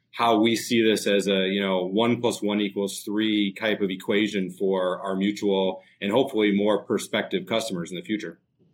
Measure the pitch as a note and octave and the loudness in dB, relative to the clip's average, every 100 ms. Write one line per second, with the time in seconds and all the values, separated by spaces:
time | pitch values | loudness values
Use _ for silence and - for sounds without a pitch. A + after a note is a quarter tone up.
0 | _ - A#2 A2 A2+ A2 - A#2 A2 G2+ | _ 0 2 4 4 2 0 2 4 4
1 | G#2 G2+ F#2+ G2 F#2+ G2+ G2 F#2 F2+ G2+ | 2 2 2 2 2 0 0 0 0 0
2 | A#2+ A2+ A#2 F#2+ G#2 G#2 G2+ G2+ G2 - | 2 2 0 -2 -2 0 -2 -2 -4 -6
3 | - G#2 A2 G#2+ G2+ F#2+ A2 G2+ G2 F#2 | -6 -2 0 2 0 -2 -2 0 -2 -4
4 | - G#2 A2 G#2 F2+ F#2 G2 F#2+ F#2 F2+ | -2 0 0 -2 -4 -4 -2 0 0 -4
5 | G2 F#2+ G2 G#2 G2+ F#2+ F#2 - - - | -4 -2 -2 -2 0 0 0 -4 -10 -8
6 | G2 A#2 C3+ G#2+ G#2 G2 G#2 G2+ - G2+ | 0 2 2 2 2 4 2 0 0 -4
7 | - A2 G2 F#2+ F2+ A2+ - F2+ E2+ F2 | -2 -4 -2 -4 -2 -4 -4 -6 -8 -10
8 | E2+ G#2+ E2+ - _ _ _ | -6 -6 -6 -14 _ _ _